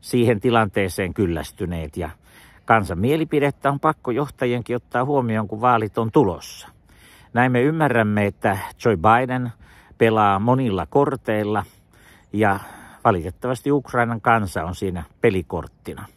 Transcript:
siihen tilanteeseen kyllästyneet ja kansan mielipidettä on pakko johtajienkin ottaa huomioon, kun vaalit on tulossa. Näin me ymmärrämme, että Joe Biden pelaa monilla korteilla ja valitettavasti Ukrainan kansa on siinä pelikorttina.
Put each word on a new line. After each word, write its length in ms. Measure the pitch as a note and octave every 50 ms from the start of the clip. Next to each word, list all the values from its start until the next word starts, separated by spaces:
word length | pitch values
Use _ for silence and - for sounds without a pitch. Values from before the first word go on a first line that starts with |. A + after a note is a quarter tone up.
siihen 400 | _ - - B2 A#2 B2 A#2 G2
tilanteeseen 720 | - B2+ A#2 A#2 A2 G2 - G#2+ G2 F2+ - - G2 F2+ D#2
kyllästyneet 800 | - G#2 F2 E2 D#2 D2 - - - - E2+ F2 E2+ D#2+ D2 -
ja 140 | - E2+ D2+ - _ _ _ - - - - _ - _
kansan 340 | - A#2 A2+ G2 F2 F#2 E2+
mielipidettä 720 | G2+ B2 D3+ D#3+ D#3+ D3+ - D3 C#3 C#3+ C3+ _ - C3+
on 100 | C#3+ C#3
pakko 300 | - D#3 D3+ _ _ -
johtajienkin 640 | A#2 A#2 D3+ - - _ C3 B2 A#2+ B2 - - A#2+
ottaa 280 | A#2+ _ _ - B2 B2+
huomioon, 440 | C#3 D3 C#3 B2 A#2 A2 A2 A2 G2
kun 120 | A2 G#2
vaalit 380 | A#2 B2 B2 A2+ A2 G2+ _ A2+
on 140 | A2+ A2+
tulossa. 560 | - - B2 F#2+ E2+ - - - - - - - _ _ _ _ _ _ _ - - - - -
Näin 200 | _ A#2 B2 B2+
me 100 | B2+ A#2+
ymmärrämme, 640 | B2 D3 D#3+ E3 D#3 C#3 A#2+ A#2 A2 G#2 G#2 G#2 G#2
että 320 | G2+ F#2+ _ - A2 G2 G2+ - - - _ -
Joe 120 | A#2+ G#2+
Biden 560 | E2+ D#2+ G#2+ A2 A#2+ C3 B2+ B2+ B2+ B2 A#2+ A#2 _ - - - - - _ - _
pelaa 400 | A#2 A2+ A2 A2 G#2+ G2+ G2 F#2+
monilla 480 | G#2 A#2+ B2+ C3 C3+ A#2 F#2+ F#2 E2+
korteilla 760 | - - C#3 C#3+ D3+ C#3 B2 _ - A2 G#2+ G#2+ G#2 G#2+ G#2 F#2+ - _ _ _ _ _ _ - - - - _ _
ja 280 | - G2+ G#2+ G2+ G2 G2+ - - - - - - - - _
valitettavasti 680 | A#2+ G#2 F2+ D#2 F#2 - _ - B2 C3 - - C#3
Ukrainan 480 | C#3+ C#3+ B2 - - B2 A#2+ A#2 A#2 A2
kansa 440 | - A#2+ A2+ A2+ G#2 F#2 - G2+ D#2+
on 100 | E2+ F2+
siinä 300 | - G#2 F#2+ F2 F2 D#2 - _ _
pelikorttina. 840 | - A#2 G2 F#2+ E2 _ - E2+ D2 - _ _ _ F2+ D#2 - G2 - _